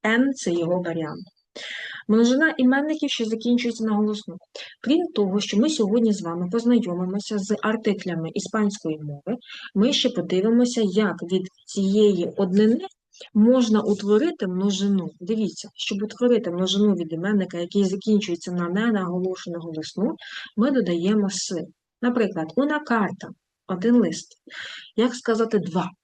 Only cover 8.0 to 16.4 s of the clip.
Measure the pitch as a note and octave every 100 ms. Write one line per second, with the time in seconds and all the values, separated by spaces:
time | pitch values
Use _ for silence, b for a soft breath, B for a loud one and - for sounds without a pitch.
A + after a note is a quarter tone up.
8 | F#3 E3+ D#3+ G3+ G3 A3 G#3 G3+ E3 D#3
9 | D3+ C#3+ - B3 B B B G3 A#3 -
10 | B3+ - F3 F#3 G#3 A#3 A#3+ - G#3 F3+
11 | G#3 F3+ F3 F#3+ F#3 _ - - G3 G3+
12 | G#3 F3+ E3+ - G3 F#3+ G#3+ B3 F#4+ _
13 | _ B B G#3+ A3 B3+ A#3 G#3+ G#3+ G#3
14 | G3+ G#3+ D#4+ E4+ F#3+ F3+ G3+ G3 G3+ G3
15 | E3+ - F3 A3 G3+ E3 - - - G3+
16 | G#3+ - B3 A#3